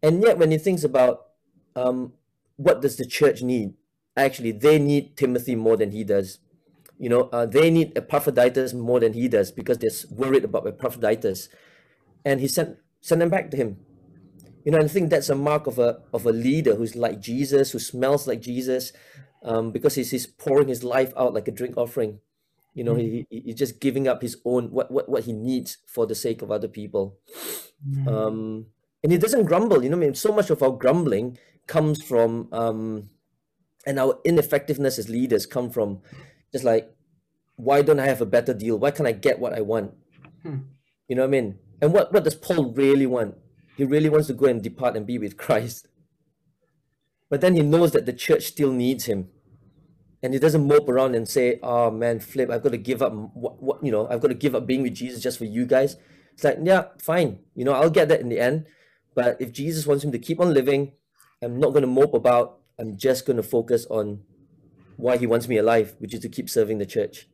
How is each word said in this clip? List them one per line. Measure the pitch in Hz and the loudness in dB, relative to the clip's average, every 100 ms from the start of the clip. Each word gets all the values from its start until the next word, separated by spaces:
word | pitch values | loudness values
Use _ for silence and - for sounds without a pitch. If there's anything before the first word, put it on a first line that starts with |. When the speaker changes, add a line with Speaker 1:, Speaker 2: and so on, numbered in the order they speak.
Speaker 1:
And | 151 170 | 2 4
yet | 226 175 | 4 6
when | 160 | 4
he | 156 | 4
thinks | 160 180 | 0 0
about, | 147 131 127 120 - _ _ _ _ - | 2 4 4 2 -6 _ _ _ _ -4
um, | 127 127 123 _ _ _ _ _ | -2 -2 -6 _ _ _ _ _
what | 147 - | 2 4
does | 139 - | 0 -2
the | |
church | 123 - 147 123 | -8 2 4 4
need? | 123 127 104 - _ _ _ - | 0 -2 -2 -8 _ _ _ 0
Actually, | 139 131 117 | 0 0 -6
they | 107 139 156 | 2 4 4
need | 143 143 - - | 4 0 -2 -2
Timothy | 135 123 123 | 0 0 -2
more | 117 113 113 | 0 2 2
than | 107 | 2
he | 104 | -4
does. | 101 101 95 - _ _ _ _ _ _ | -2 0 -2 -10 _ _ _ _ _ _
You | 123 | 0
know, | 120 123 | 0 2
uh, | 120 117 | 0 2
they | 123 160 | 4 6
need | 165 156 - | 4 2 -2
Epaphroditus | - 147 151 127 123 131 127 | -2 -2 0 4 4 4 -2
more | 123 117 123 | -4 0 2
than | 113 | 2
he | 113 123 | 0 0
does | 110 95 | 2 0
because | - 117 120 | -4 -4 -2
they're | 110 | -2
s-, | - - | -4 -14
worried | 101 135 135 | -6 2 2
about | 110 107 - | 2 -4 -6
Epaphroditus. | 101 127 120 113 113 113 95 - _ _ _ _ _ _ _ | -6 -8 -2 -2 0 -2 -6 -10 _ _ _ _ _ _ _
And | 143 139 | -4 -2
he | 135 | -2
sent, | - 160 - _ _ | -2 -4 -8 _ _
sent | - 175 | -6 0
them | 170 | 0
back | 185 - | 0 -4
to | 139 | -4
him. | 117 98 _ _ _ - _ _ - - | -4 -6 _ _ _ -20 _ _ -20 -10
You | - | 0
know, | 156 | 2
and | |
I | 151 | 2
think | 196 165 | 0 2
that's | 151 139 | 0 0
a | |
mark | 139 143 151 147 | -2 0 0 -2
of | 120 | 0
a, | 120 113 _ | 0 0 _
of | 120 117 | -4 0
a | |
leader | 113 120 151 151 | 0 2 2 2
who's | 104 113 | 2 0
like | 120 117 98 | -2 -4 -4
Jesus, | 101 120 139 139 135 | -8 -4 0 2 2
who | 117 | -2
smells | - 123 131 143 139 | -8 -4 0 0 0
like | 117 | -8
Jesus, | 120 123 127 127 123 - _ - - _ | -6 -6 -2 -4 -4 -16 _ -20 -20 _
um, | - 113 113 | -4 -4 -2
because | 113 - | 0 -2
he's, | - 123 | -2 -4
he's | 131 123 | -6 -8
pouring | _ - 139 139 | _ 0 2 2
his | 120 | 0
life | 123 127 131 - | -2 -2 -2 0
out | 123 | -2
like | 107 - | -2 -6
a | |
drink | 123 123 120 | -6 -8 -4
offering. | 120 135 110 104 _ _ _ _ _ | -4 -4 -6 -6 _ _ _ _ _
You | 165 | -8
know, | 117 | -2
Speaker 2:
Mm. | 117 | -2
Speaker 1:
he, | 113 117 - | -2 -6 -10
he, | 110 127 | -14 -14
he's | |
just | 113 135 - | -6 -6 -2
giving | 139 127 135 | -4 0 -2
up | 123 | -2
his | 117 - | -6 -8
own, | 120 123 120 | -2 -2 -2
what, | 123 - | -4 -2
what, | 131 - | -4 -2
what | 127 | -4
he | 117 | -4
needs | 110 117 127 - - _ | -6 -4 -4 -6 -16 _
for | - 113 | -4 -4
the | |
sake | 110 123 113 | -2 -4 -6
of | 104 | -6
other | 104 101 | -6 -6
people. | - 104 104 98 98 _ - - - - _ 139 | -10 -8 -4 -6 -8 _ -18 -14 -14 -16 _ -8
Speaker 2:
Mm. | 139 135 | -4 -2
Speaker 1:
Um, | 110 107 110 110 110 113 _ _ _ | -2 -2 -4 -8 -10 -14 _ _ _
and | 151 | 0
he | 175 | 2
doesn't | 214 254 | 2 2
grumble, | 190 170 226 170 | 2 2 4 4
you | 127 | 2
know | 170 | 0
what | |
I | 156 | 0
mean? | |
So | 139 214 | 0 0
much | 214 202 | 0 0
of | 160 | 2
our | 135 | 2
grumbling | 127 123 165 165 101 123 123 _ _ - | 2 2 2 2 0 -2 -10 _ _ -4
comes | 160 156 151 | 0 2 0
from, | - 123 117 117 - | 0 2 2 2 -6
um, | 113 113 110 110 107 101 _ _ _ _ _ _ _ - | -4 -2 -2 -6 -8 -12 _ _ _ _ _ _ _ -6
and | 139 | 0
our | 135 - - | 0 0 2
ineffectiveness | 170 147 143 143 139 139 127 | 2 2 0 -2 -2 -2 -2
as | 107 | -6
leaders | 117 127 110 95 | -4 0 0 0
come | 131 123 | -6 -4
from | 120 104 98 _ - - _ _ | -4 -4 -6 _ -20 -20 _ _
just | 135 | -4
like, | 127 113 - _ _ _ _ _ _ - | 2 2 0 _ _ _ _ _ _ -8
"Why | 120 139 | 2 4
don't | 143 147 | 6 4
I | 135 | 4
have | 123 | 0
a | 113 | 2
better | 120 120 | 0 0
deal? | 117 110 107 | -4 -2 0
Why | 135 | 0
can't | 147 139 | 0 -2
I | |
get | 107 139 - | 0 0 0
what | 120 | -2
I | 87 | -4
want?" | 101 113 104 - _ _ - _ | -2 -2 -4 -12 _ _ -20 _
Speaker 2:
Hmm. | 165 139 - _ _ _ _ | -10 -10 -10 _ _ _ _
Speaker 1:
You | 127 | -2
know | |
what | 131 | 0
I | 139 | 0
mean? | 110 95 _ - | -2 -8 _ -2
And | 151 | 2
what, | 190 - | 4 4
what | 202 | 2
does | 156 | 2
Paul | - - 175 131 | -4 -4 -2 -2
really | 113 139 139 135 | 2 4 4 4
want? | 123 104 - _ _ _ - | 0 -4 -8 _ _ _ -6
He | |
really | 139 147 156 | 0 2 4
wants | 151 151 | 2 0
to | |
go | 120 135 | 2 2
and | 117 | 2
depart | 104 - 127 110 | -4 -4 -4 -4
and | 104 | -6
be | 123 | -6
with | 104 - | -8 -10
Christ. | - 113 117 - _ _ _ _ _ _ _ _ _ _ _ _ _ _ _ | -2 -2 -2 -12 _ _ _ _ _ _ _ _ _ _ _ _ _ _ _
But | 143 | 0
then | 185 | 2
he | 175 | 4
knows | 147 160 170 | 4 4 4
that | 151 | 2
the | - | -2
church | 127 - 233 | -6 0 0
still | - - 143 | 0 -2 -2
needs | 127 123 131 120 | 0 -2 -2 -4
him. | 101 92 _ _ _ _ _ _ _ _ _ | -4 -6 _ _ _ _ _ _ _ _ _
And | 127 | -4
he | 131 | 0
doesn't | 151 156 139 | 2 2 4
mope | 147 147 | 4 4
around | 127 131 | 2 2
and | 120 113 | 0 -2
say, | - 123 - | 0 0 0
"Oh | - 120 117 | -2 0 0
man, | 110 120 117 | 0 -2 -2
flip, | 98 - 123 | -6 -4 -2
I've | 120 | 0
got | 135 | -2
to | 120 | -4
give | 104 123 | -6 -2
up | 131 | -2
m-, | 107 110 | -4 -14
what, | - 120 - | -10 -10 -8
what, | 131 - | -8 -4
you | 147 | -2
know, | 107 120 | -2 -2
I've | 120 | 0
got | 135 | 0
to | |
give | 127 143 | 0 -2
up | 123 117 | -2 -2
being | 131 | -2
with | 127 | -2
Jesus | - 123 123 | -6 -12 -8
just | 127 120 | -8 -6
for | 113 | -8
you | 110 | -4
guys." | 123 131 147 - _ _ _ | 2 2 2 -4 _ _ _
It's | _ | _
like, | 151 - | -2 0
"Yeah, | 165 185 - - | 2 2 2 -12
fine. | - 165 156 98 _ | -4 0 0 -4 _
You | - | -6
know, | 123 | -2
I'll | 135 160 | 2 4
get | 160 156 | 4 4
that | 160 | 2
in | 120 | 2
the | 117 | -2
end. | 120 151 156 _ _ _ _ | 0 -2 -6 _ _ _ _
But | - 123 - | 0 0 0
if | 127 | -8
Jesus | 120 143 160 147 | -8 -6 -6 0
wants | 143 | 0
him | 147 | 0
to | 120 | -6
keep | - 165 | -6 0
on | 175 | 2
living, | 143 127 139 139 _ _ _ _ _ | 4 2 0 -2 _ _ _ _ _
I'm | 120 120 | -8 0
not | 139 | 2
gonna | 143 131 | 2 2
mope | 127 147 | 4 4
about. | 123 117 120 120 - _ - | 4 4 2 2 -6 _ -14
I'm | 113 101 | -12 -4
just | 131 127 - | 0 0 0
gonna | 120 | -2
focus | 104 120 113 117 - | 0 -2 0 -2 0
on | 110 104 101 - _ _ _ _ _ _ - | -4 -4 -8 -16 _ _ _ _ _ _ -6
why | 120 127 | 0 0
he | 120 | 2
wants | 117 113 | 0 0
me | 110 | 0
alive, | 107 117 104 - | 4 2 0 -6
which | 101 | -12
is | 113 | -10
to | 101 | -10
keep | - - | -10 -6
serving | - 104 110 | -2 -2 -2
the | 98 | -4
church." | - 101 - - | -4 -4 -8 -20